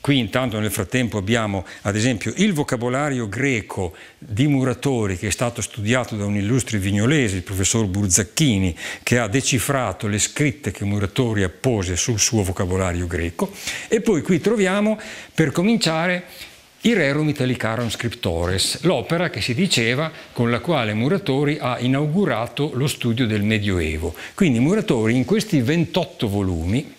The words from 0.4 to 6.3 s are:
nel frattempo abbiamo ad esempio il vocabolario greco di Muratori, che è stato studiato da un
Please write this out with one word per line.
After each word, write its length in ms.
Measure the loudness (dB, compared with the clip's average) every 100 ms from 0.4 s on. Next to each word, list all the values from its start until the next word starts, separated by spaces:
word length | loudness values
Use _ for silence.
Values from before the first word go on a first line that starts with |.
| -2 -2
nel 100 | -2
frattempo 480 | -2 -2 0 0 -2
abbiamo 480 | 0 0 0 -4 -6 -6
ad 140 | -2
esempio 360 | 0 0 0 -4
il 180 | 0 0
vocabolario 760 | 2 -2 -2 -2 -2 -2 -2 -4
greco 680 | -2 0 0 -4 -6 -6 -8 -20 -20
di 260 | -6 2
Muratori, 720 | 4 4 2 0 0 0 0 0
che 120 | -2
è 20 |
stato 300 | -2 -2 -2
studiato 540 | -8 -4 0 2 0
da 100 | -4
un 100 | -2